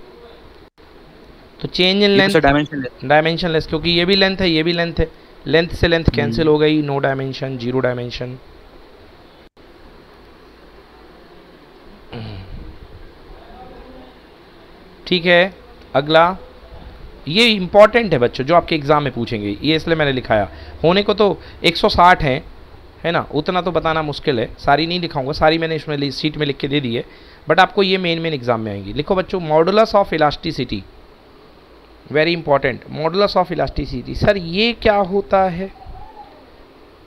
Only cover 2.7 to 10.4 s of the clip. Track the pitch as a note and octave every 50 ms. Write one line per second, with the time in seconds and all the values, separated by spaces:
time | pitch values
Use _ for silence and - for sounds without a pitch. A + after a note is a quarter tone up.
2.7 | D3+ C#3+ C3 B2 - - - C3 D3 D3+ D#3 E3 E3 D#3+ F3+ F3 D#3+ D#3 D3 -
3.7 | E3 D#3 D3+ E3+ F3 E3+ E3+ F3 G3+ F#3+ F#3+ F#3+ F#3+ F3+ F#3+ F3+ E3 D3 C#3+ E3+
4.7 | E3+ E3+ E3+ E3+ D3+ - D#3+ - - - - - - - - D3 C#3 D#3+ F3 F3
5.7 | - - G3 F3 E3 E3 D#3+ - - D3+ C#3+ C#3+ A2+ - D#3+ D#3 D3+ D3+ D#3 D3+
6.7 | D#3 D#3 D3+ C#3+ C#3 C#3 C#3 C3+ C3+ C3+ C3+ C3+ C3 - C#3 C3+ C3+ B2 A#2 B2
7.7 | B2 C3 B2+ B2+ B2 B2 A#2+ B2 - - B2+ B2 B2+ B2+ - - - - - -
8.7 | - - - - - - - - - - - - - - - - _ _ - -
9.7 | - - - - - - - - - - - - - -